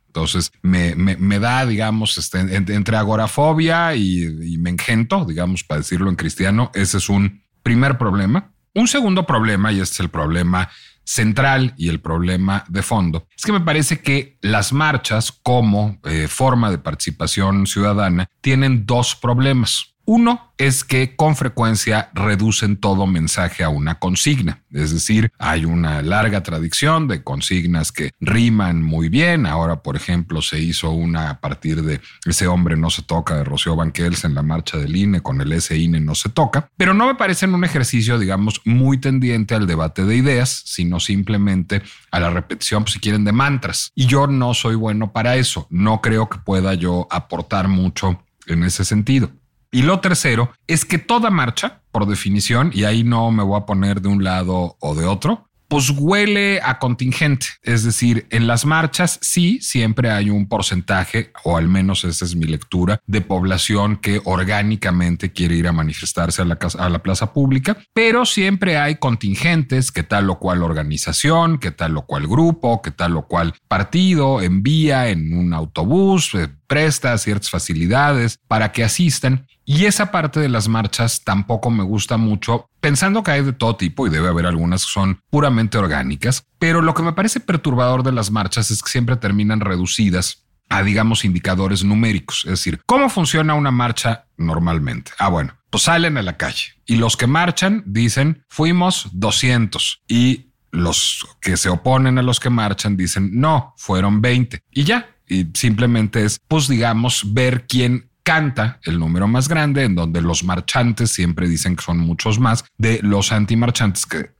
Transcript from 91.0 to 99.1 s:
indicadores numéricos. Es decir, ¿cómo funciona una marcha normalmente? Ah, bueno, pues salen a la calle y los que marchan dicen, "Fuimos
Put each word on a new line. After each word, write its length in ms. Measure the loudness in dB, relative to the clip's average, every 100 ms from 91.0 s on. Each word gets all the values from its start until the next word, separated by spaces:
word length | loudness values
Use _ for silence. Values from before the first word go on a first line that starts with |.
| 2 2
indicadores 640 | 0 -2 0 -2 0 0 2
numéricos. 560 | 2 2 0 -4 -8
Es 80 | -4
decir, 300 | -4 -4 -6 0
¿cómo 220 | 2 2
funciona 460 | 0 0 0 2
una 180 | 2 2
marcha 540 | 0 0 -2 -2 -4 _ -6
normalmente? 760 | -2 0 0 0 -2 -6 -10 -2
Ah, 120 | 0
bueno, 240 | 0 -4 -10 _
pues 140 | -2
salen 340 | 2 2 2 0
a 60 |
la 120 | -4 -6
calle 380 | -6 -6 -10 _ -2
y 120 | 0
los 180 | 2 0
que 120 | 2
marchan 560 | 2 2 0 0 0 -2
dicen, 580 | 0 0 2 0 0 _
"Fuimos 580 | -2 2 2 2 0 -6